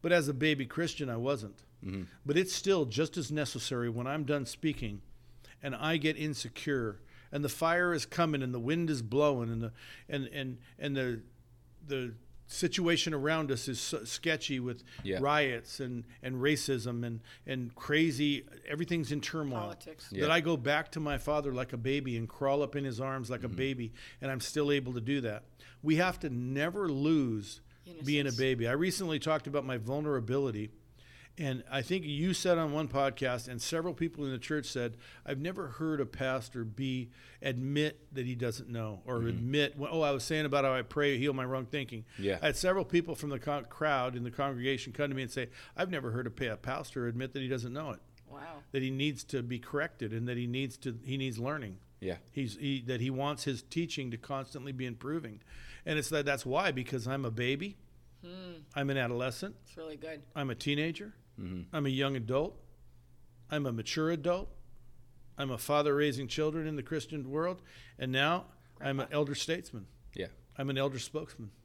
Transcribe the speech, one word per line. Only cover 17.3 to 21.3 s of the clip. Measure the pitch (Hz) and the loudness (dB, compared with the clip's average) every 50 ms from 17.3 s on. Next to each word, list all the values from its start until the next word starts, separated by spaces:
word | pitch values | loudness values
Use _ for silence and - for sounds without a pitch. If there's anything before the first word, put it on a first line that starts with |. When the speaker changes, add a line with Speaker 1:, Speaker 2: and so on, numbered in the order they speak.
| - - - - | -20 -16 -8 -6
Speaker 1:
and | 135 131 123 117 120 | -4 -4 -4 -6 -8
crazy, | - - - 147 156 165 165 139 123 147 147 143 127 - - - - - - | -10 -2 4 6 6 6 6 4 4 4 2 2 0 -2 -8 -16 -16 -8 -6
everything's | 147 151 170 - 170 170 151 117 | -2 -2 0 0 0 0 0 0
in | 147 147 | -2 -2
turmoil, | - - - 160 151 139 127 113 | -2 -2 -2 -2 -2 -2 -2 -2
Speaker 3:
Politics. | 107 120 - - - - 156 - - - | -4 -4 -6 -8 -12 -16 -14 -14 -14 -6
Speaker 1:
that | - 98 | -2 2
Speaker 2:
Yeah. | 147 147 | 4 6
Speaker 1:
I | 160 170 | 6 6
go | 156 165 165 143 | 6 4 2 2
back | 117 139 147 151 160 - | 4 2 2 2 2 -2
to | - 165 | -4 -4
my | 156 147 143 131 | -2 -2 -2 -2
father | - - | 0 2